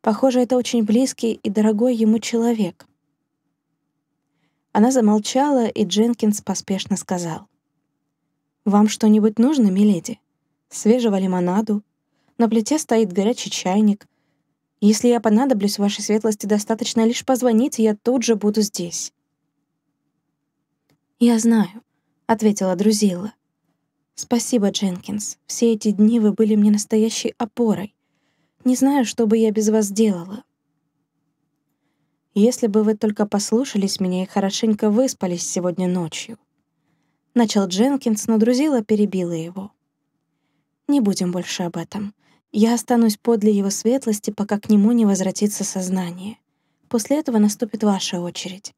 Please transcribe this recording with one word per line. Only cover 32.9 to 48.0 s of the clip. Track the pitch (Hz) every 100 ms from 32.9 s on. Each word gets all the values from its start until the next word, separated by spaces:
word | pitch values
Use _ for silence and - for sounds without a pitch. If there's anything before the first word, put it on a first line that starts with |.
| 220
только | 220 214 208
послушались | 202 202 220 269 208 196 -
меня | 185 185
и | 185
хорошенько | - 196 202 220 214 214
выспались | 208 262 - 190 175 -
сегодня | - 180 175 185
ночью», — | 180 165 - - 220 _ _ _ _ _ _ _ _ _
начал | 247 220 214 196
Дженкинс, | 185 254 277 247 208 -
но | 220
Друзила | 226 247 311 262
перебила | 214 214 208 185 175
его. | 170 165 190 196 _ _ _ _ _ _ _ _ _ _ _ -
«Не | 285
будем | 208 190 180
больше | 180 175 -
об | 175 170
этом. | 165 208 202 - _ _ _
Я | 220 226
останусь | 240 - 240 226 208
подле | - 233 214
его | 208 196
светлости, | 196 220 269 262 208 -
пока | 208 208 208
к | -
нему | 214 202
не | 240 214
возвратится | 190 190 185 208 208
сознание. | 196 190 185 185 175 175 196 226 _ _ _ _ _
После | 240 - 285
этого | 311 226
наступит | 208 208 233 214
ваша | 214 196